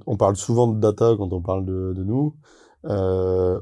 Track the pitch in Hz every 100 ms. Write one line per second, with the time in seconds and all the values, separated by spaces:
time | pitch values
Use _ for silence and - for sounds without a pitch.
0 | - 107 98 98 - 117 120 110 107 101
1 | 117 110 95 92 87 92 92 92 92 92
2 | 95 123 147 151 _ _ _ _ - 101
3 | 95 95 92 92 92 95